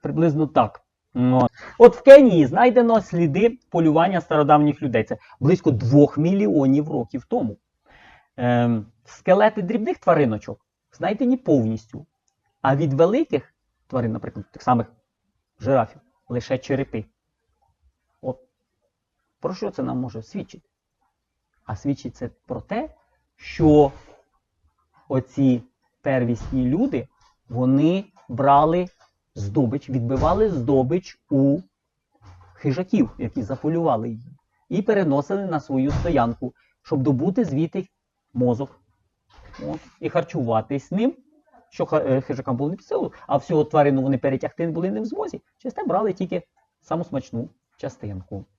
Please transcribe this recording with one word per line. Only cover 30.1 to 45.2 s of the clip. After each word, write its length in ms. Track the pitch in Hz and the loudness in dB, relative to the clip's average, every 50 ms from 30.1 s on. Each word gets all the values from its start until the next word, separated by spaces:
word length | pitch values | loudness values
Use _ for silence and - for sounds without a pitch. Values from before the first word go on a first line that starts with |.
| 135 131 - 160 180 196 220 214 | -2 0 0 0 2 2 0 0
здобич 680 | 180 143 117 123 139 131 127 127 160 185 - - - _ _ _ | -2 -4 -2 0 0 0 0 0 -2 -4 -6 -8 -20 _ _ _
у 280 | 147 135 139 139 143 175 185 _ _ _ _ _ _ _ _ _ _ _ _ - - - - _ _ | 0 0 2 2 0 -2 -6 _ _ _ _ _ _ _ _ _ _ _ _ -20 -20 -20 -20 _ _
хижаків, 560 | - - 139 131 156 185 - - 208 123 107 - - | -8 -6 -4 -4 -4 -4 -2 0 0 0 -2 -4 -10
які 240 | - 110 - 269 | -12 -10 -8 -10
заполювали 640 | 110 101 135 - - 151 165 170 170 160 123 110 110 120 | -8 -8 -10 -6 -6 -4 -4 -2 -2 -2 -2 -2 -4 -8
її, 280 | 113 110 123 156 - _ _ _ _ _ _ _ | -10 -12 -16 -20 -20 _ _ _ _ _ _ _
і 140 | - 196 | -6 -4
переносили 600 | 196 - 214 202 190 156 139 143 143 - 202 202 196 | -2 -2 -2 0 0 0 -2 -2 -2 -4 -6 -6 -6
на 140 | 185 165 147 | -6 -6 -8
свою 300 | - - 139 131 131 143 | -6 -6 -4 -2 -2 -2
стоянку, 640 | 147 - - 170 165 - 117 117 117 - - 123 _ _ _ _ _ _ | -4 -4 -4 -2 0 0 0 -2 -4 -8 -10 -14 _ _ _ _ _ _
щоб 200 | _ - 160 143 | _ -6 -4 -2
добути 420 | 127 147 135 123 151 196 190 - 233 | 0 0 0 0 -2 -2 -2 -2 -4
звідти 440 | 165 139 139 160 160 - 190 185 _ _ _ _ _ _ _ _ _ | -2 -2 -4 -4 -4 -6 -10 -10 _ _ _ _ _ _ _ _ _
мозок. 480 | _ 123 123 123 120 107 139 - - _ _ _ _ _ _ _ _ _ _ _ _ - - - - - | _ -2 0 0 0 -2 -6 -12 -12 _ _ _ _ _ _ _ _ _ _ _ _ -20 -20 -20 -20 -14
От. 180 | - - - - - - _ _ | -12 -12 -12 -12 -14 -20 _ _
І 100 | - 156 | -12 -4
харчуватись 800 | - 156 - - - 147 127 113 117 110 110 - - 139 - - | -4 -4 -6 -4 -8 -6 -4 -2 -2 -2 -2 -4 -8 -8 -8 -6
ним, 260 | 170 196 226 269 - - _ _ _ _ _ _ _ - _ _ | -4 -2 -2 -2 -4 -6 _ _ _ _ _ _ _ -20 _ _
що 160 | _ - 175 | _ -8 -6
ха-, 180 | - 151 - - | -2 -2 -2 0
е, 140 | 139 131 135 | 0 -2 -2
хижакам 360 | 135 - 143 131 127 - 127 | -2 -6 -10 -8 -6 -6 -6
було 140 | 117 139 151 | -4 -4 -6
не 60 | 185 | -6
під 100 | - _ | -10 _
силу, 260 | - - - - - - - - | -8 -6 -6 -6 -6 -10 -16 -8
а 100 | - - | -4 -4
всю 280 | - - - 170 151 147 | -4 -2 -2 -2 -2 -2
тварину 380 | - - 156 143 143 135 135 | 0 0 2 2 2 2 0
вони 160 | 131 139 139 127 | -2 -2 -2 -2
перетягти 480 | - 139 135 - - 147 - - 165 | -2 -4 -4 -4 -6 -10 -8 -6 -6
були 240 | 170 156 170 165 190 | -6 -4 -6 -6 -6
не 100 | 202 214 | -6 -6
в 40 | 220 | -8
змозі, 380 | 220 - 403 | -8 -8 -10